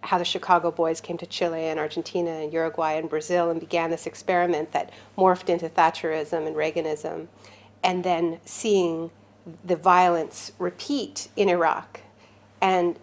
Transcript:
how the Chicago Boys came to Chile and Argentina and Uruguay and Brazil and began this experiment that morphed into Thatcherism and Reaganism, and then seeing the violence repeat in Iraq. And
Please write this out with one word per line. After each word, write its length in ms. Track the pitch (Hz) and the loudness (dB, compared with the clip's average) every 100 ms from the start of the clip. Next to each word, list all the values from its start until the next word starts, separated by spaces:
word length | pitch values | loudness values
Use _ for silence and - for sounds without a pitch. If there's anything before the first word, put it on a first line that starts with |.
how 160 | - 185 | -2 0
the 60 | |
Chicago 480 | 175 175 - 175 170 | 0 -2 2 4 4
Boys 280 | 165 165 165 | 0 0 -2
came 160 | - 170 | -6 -10
to 80 | 175 | -10
Chile 340 | - 175 165 160 | -4 -4 -2 -4
and 100 | 156 | -4
Argentina 500 | 151 175 165 180 170 | -4 -6 -4 -2 -2
and 240 | 160 151 | -4 -4
Uruguay 420 | 165 165 156 160 | -2 -2 0 -2
and 140 | 156 160 | -2 -2
Brazil 420 | 156 151 175 170 | -4 0 2 2
and 100 | 165 | -2
began 280 | 165 170 165 | -2 -2 -2
this 160 | 165 | -4
experiment 680 | - - - 180 175 160 165 | -6 -8 0 2 2 0 -2
that 180 | 180 175 - - - | -4 -6 -10 -12 2
morphed 320 | 190 180 - | 4 4 0
into 200 | 170 160 | -2 0
Thatcherism 760 | - 165 - 165 156 151 165 | 2 2 2 -4 -4 -2 -4
and 120 | 156 156 | -2 -2
Reaganism, 720 | 156 151 160 156 - 165 165 - - - - - | -2 -2 -4 -4 -6 -8 -12 -18 -20 -20 -20 -2
and 180 | 180 185 | 0 0
then 380 | 180 170 170 165 | 0 0 0 -4
seeing 680 | - - 226 196 175 165 165 - - _ - 160 | -8 -4 2 4 4 0 -6 -12 -20 _ -20 -14
the 120 | 175 170 | -2 2
violence 760 | 175 180 180 170 156 - - - | 6 6 6 4 -2 -8 -14 -6
repeat 680 | 180 - - 285 208 - - - | -6 -6 -6 -4 -4 -8 -8 0
in 120 | 185 | 2
Iraq. 520 | 175 165 - - - - - - - - - | 4 2 0 -6 -18 -20 -20 -20 -20 -20 -2
And 380 | 190 185 175 170 | 2 2 2 -2